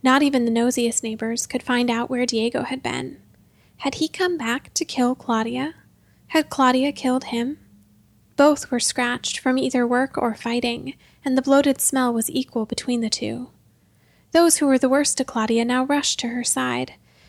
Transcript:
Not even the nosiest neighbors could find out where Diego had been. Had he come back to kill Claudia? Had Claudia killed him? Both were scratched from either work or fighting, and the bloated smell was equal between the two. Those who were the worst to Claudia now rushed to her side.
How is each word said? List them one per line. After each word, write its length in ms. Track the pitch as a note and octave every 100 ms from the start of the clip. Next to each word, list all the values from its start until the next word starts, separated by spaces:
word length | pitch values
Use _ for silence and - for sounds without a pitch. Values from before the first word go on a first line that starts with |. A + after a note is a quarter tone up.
Not 180 | C4 C4+
even 240 | C#4+ C4+ A#3
the 60 |
nosiest 500 | A3+ A#3+ B3 A#3 A3+
neighbors 460 | A3+ A3 A3+ A#3 -
could 160 | B3+
find 260 | - B3 A#3+
out 220 | A#3 A#3+
where 160 | B3+ B3
Diego 360 | A3+ A3+ A#3
had 200 | B3 C4
been. 340 | - - - - _ _ _ _ _ _
Had 160 | C#4 -
he 140 | D#4
come 280 | - F#4 F4
back 360 | A#3 A#3+ -
to 100 | -
kill 320 | - - B3 B3+
Claudia? 580 | - A3+ A3+ B3 C#4+ - _ _ _ _ _
Had 220 | D#4+ D4+
Claudia 420 | - B3+ B3+ C#4
killed 340 | C#4 C4 B3+ -
him? 340 | A#3 A#3+ D4+ - - _ _ _ _ _ -
Both 360 | C#4+ C#4+ -
were 80 | A#3+
scratched 600 | - - B3 B3 - -
from 180 | B3+ B3+
either 300 | C4 B3+ A#3+
work 300 | B3 C4 -
or 180 | A#3+ A3+
fighting, 600 | A3+ A#3+ A#3+ A#3 C4 - _ _
and 140 | - B3+
the 40 |
bloated 380 | C4 C#4 C#4+ C4
smell 340 | - C4+ B3
was 160 | A#3 A3+
equal 360 | - B3 A#3+ A3
between 340 | - - B3
the 100 | A3+
two. 420 | - G#3+ A#3 B3 _ _ _ _ _ _ _ _
Those 240 | E4 E4+ D#4+
who 100 | C#4+
were 100 | C4
the 120 | B3+
worst 280 | C4+ C#4+ -
to 60 |
Claudia 400 | C4 A#3 A3 A3+
now 220 | A#3 B3+ C4
rushed 340 | C#4+ C#4+ -
to 80 | A#3
her 160 | A#3+
side. 520 | A#3+ - B3+ B3 B3+ - _ _